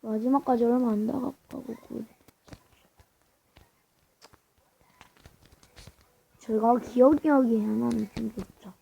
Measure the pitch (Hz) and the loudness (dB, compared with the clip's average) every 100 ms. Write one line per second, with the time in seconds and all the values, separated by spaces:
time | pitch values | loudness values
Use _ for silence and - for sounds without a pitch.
0 | 226 220 240 277 269 247 233 247 247 208 | -6 -4 0 0 0 0 2 0 0 -2
1 | 220 269 247 - _ - - 226 - - | -2 -4 -8 -12 _ -18 -14 -16 -14 -14
2 | 220 _ _ _ _ - _ _ _ _ | -14 _ _ _ _ -20 _ _ _ _
3 | _ _ _ _ _ _ _ _ _ _ | _ _ _ _ _ _ _ _ _ _
4 | _ _ - _ _ _ _ _ _ _ | _ _ -20 _ _ _ _ _ _ _
5 | - _ - _ _ _ _ - - _ | -20 _ -20 _ _ _ _ -20 -20 _
6 | _ _ _ _ - 220 226 240 - 247 | _ _ _ _ -6 -2 2 0 0 6
7 | 254 302 311 277 247 226 214 220 240 233 | 6 6 4 2 4 0 0 -2 -2 -2
8 | 208 - 226 220 190 - 196 - | -6 -8 -10 -10 -14 -16 -20 -20